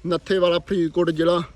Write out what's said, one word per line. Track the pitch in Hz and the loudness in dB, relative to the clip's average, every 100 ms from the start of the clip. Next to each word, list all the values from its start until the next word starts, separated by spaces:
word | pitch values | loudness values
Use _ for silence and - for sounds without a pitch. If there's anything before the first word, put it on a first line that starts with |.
| 170 | -4
ਨੱਥੇ | 165 - 190 | -4 -2 0
ਵਾਲਾ, | 180 170 | 2 0
ਫਰੀਦਕੋਟ | - 196 165 170 170 | -2 -2 -2 0 -2
ਜ਼ਿਲ੍ਹਾ। | 160 165 175 156 | 0 0 0 -4